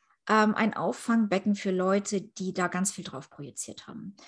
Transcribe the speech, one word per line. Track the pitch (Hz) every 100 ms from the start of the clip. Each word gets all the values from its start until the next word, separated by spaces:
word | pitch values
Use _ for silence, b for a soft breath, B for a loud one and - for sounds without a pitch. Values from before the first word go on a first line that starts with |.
| b b -
ähm, | 214 214
ein | - 214
Auffangbecken | - 170 254 - 226 208 190 208
für | 202 196
Leute, | 185 185 202 202 196
die | 160 - 185
da | 185 180
ganz | 180 190
viel | -
drauf | 165 131 -
projiziert | - 139 - - - -
haben. | - 180 -